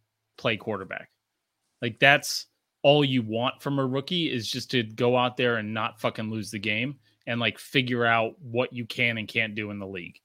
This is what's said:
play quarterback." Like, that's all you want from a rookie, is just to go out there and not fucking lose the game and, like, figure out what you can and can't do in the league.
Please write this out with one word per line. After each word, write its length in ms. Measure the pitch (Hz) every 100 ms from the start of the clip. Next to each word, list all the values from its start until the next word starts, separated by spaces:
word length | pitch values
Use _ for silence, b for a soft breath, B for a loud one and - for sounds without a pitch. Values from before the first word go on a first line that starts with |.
| _ _ _ -
play 200 | 123 110
quarterback." 520 | - 101 95 - - _ _ _ _ _ _ _
Like, 180 | 120 107
that's 480 | 139 147 - - - _ _ _
all 200 | 143 147 139
you 160 | 131
want 380 | 107 110 127 -
from 180 | 143 139
a 60 | 135
rookie, 460 | 135 135 180 156
is 180 | 131 104
just 200 | 127 -
to 120 | 131
go 320 | 110 110 123 123
out 200 | 123 120
there 200 | 123 117
and 160 | 104
not 260 | 110 113 -
fucking 280 | 123 113 107
lose 220 | 110 101
the 80 | 110
game 400 | 107 107 131 143 _ _ -
and, 120 | 117
like, 180 | 113 -
figure 480 | - 143 123 123 117
out 340 | 117 113 -
what 320 | 120 117 127
you 120 | 123 113
can 320 | - 120 113
and 100 | 104
can't 280 | 120 110 104
do 160 | 104
in 80 | 101
the 80 | 95
league. 320 | 95 82 -